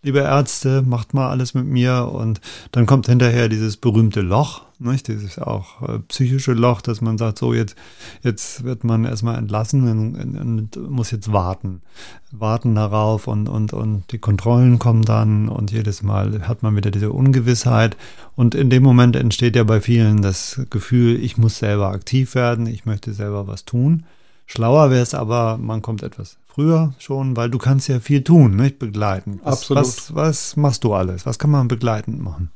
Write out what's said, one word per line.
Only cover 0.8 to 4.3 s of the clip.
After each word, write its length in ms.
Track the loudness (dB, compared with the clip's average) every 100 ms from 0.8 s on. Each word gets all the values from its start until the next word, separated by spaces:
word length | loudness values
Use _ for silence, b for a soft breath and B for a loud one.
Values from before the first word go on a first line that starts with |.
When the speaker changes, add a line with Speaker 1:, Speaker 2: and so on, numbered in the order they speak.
Speaker 1:
macht 300 | 0 -2 -2
mal 160 | -2 -2
alles 240 | -2 -2
mit 120 | -4 -2
mir." 440 | 0 2 0 -2
Und 280 | -4 -4 -6 B B B
dann 140 | 2 4
kommt 220 | 4 4
hinterher 420 | 4 4 4 2
dieses 260 | 0 -2 0
berühmte 440 | 2 4 4 2
Loch, 420 | 0